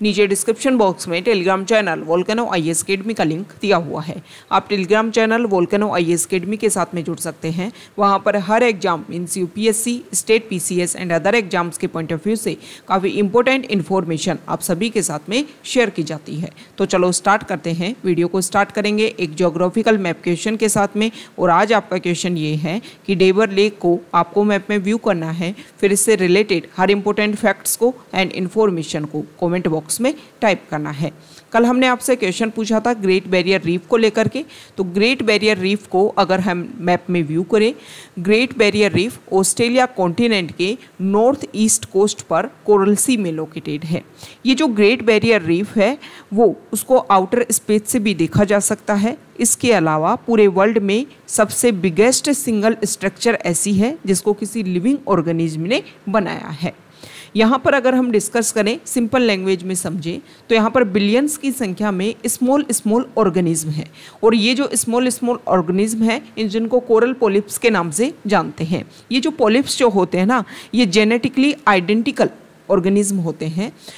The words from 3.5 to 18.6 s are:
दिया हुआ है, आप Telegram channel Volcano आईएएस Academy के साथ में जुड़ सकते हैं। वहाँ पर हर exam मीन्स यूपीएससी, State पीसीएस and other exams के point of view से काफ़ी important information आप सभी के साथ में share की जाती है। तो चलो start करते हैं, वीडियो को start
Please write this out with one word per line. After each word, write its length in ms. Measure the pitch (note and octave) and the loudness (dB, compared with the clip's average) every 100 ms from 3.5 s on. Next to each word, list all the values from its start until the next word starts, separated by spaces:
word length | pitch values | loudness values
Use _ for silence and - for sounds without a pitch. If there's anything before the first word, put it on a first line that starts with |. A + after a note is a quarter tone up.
| - | -6
दिया 160 | G3+ F3+ | 0 0
हुआ 240 | D#3 D#3 | 0 -8
है, 140 | D#3+ E3+ - - - | -8 -12 -14 -20 -2
आप 160 | F#3+ G3 | -2 0
Telegram 420 | G#3 F3 G#3+ A3+ | -4 2 2 2
channel 340 | A3 A3 A3+ A#3 | 0 2 2 0
Volcano 460 | F#3+ F3 G3+ G#3 F3 | 0 0 0 0 0
आईएएस 320 | E3 E3+ - | 0 0 -2
Academy 300 | F#3 F3 G#3+ | -4 -4 -2
के 120 | A3 | -2
साथ 260 | F#3+ E3+ F3 | 0 -4 -4
में 80 | |
जुड़ 140 | E3 D#3+ | -6 -6
सकते 320 | E3+ D3+ D#3+ | -8 -8 -6
हैं। 200 | E3 E3+ - - - | -4 -6 -10 -16 0
वहाँ 200 | G3+ G3 G#3 | 2 2 2
पर 120 | G3+ | -2
हर 240 | F3+ A3 | 0 2
exam 420 | B3 G3 F#3+ E3 - | 2 0 -2 -4 -6
मीन्स 280 | E3+ E3+ G3 | -10 -8 -6
यूपीएससी, 640 | F3 G#3 A3 G#3+ A#3+ A#3+ - | -6 -2 0 0 -4 -6 -6
State 360 | - - A3 A3+ | -8 0 0 0
पीसीएस 460 | F#3 - F3+ F3 - | -6 -4 -2 -4 -6
and 240 | F3+ E3 | -2 -2
other 160 | E3+ A#3 | 2 0
exams 360 | F#3 F3+ E3+ - | 0 -4 -4 -4
के 100 | F#3 | -6
point 280 | E3 D#3+ D#3+ | -6 -6 -4
of 60 | |
view 140 | G3+ A3 | -2 -4
से 200 | G#3 - - - - | -4 -8 -14 -20 -2
काफ़ी 220 | F#3 F#3 G3 | -2 0 0
important 460 | G3+ A#3 A#3+ C4+ C4 | 0 2 2 0 -2
information 680 | G3+ D3+ F#3+ E3 D#3+ F#3+ D#3 - | -4 0 -2 -2 -4 -4 -6 -6
आप 120 | D#3+ | -8
सभी 280 | - E3+ A3+ | -4 -4 -2
के 120 | G#3+ | -2
साथ 260 | E3 D3+ - | -4 -6 -4
में 140 | A3+ D4 - - | -4 -4 -12 -4
share 240 | B3+ A3+ | 0 0
की 140 | F3+ | -2
जाती 320 | D3+ D#3 - D3+ | -8 -8 -10 -10
है। 160 | F3 - - - | -10 -12 -20 -6
तो 80 | G3 | -2
चलो 260 | F#3+ F3+ | 2 2
start 320 | F3 G#3 G#3+ | 0 2 0
करते 300 | - F3+ E3+ | 0 -6 -4
हैं, 220 | E3 F3 B3+ F#3+ | -4 -4 -4 -2
वीडियो 220 | E3+ E3+ | 0 0
को 140 | F#3+ | -2
start 300 | F3+ G3+ | -2 0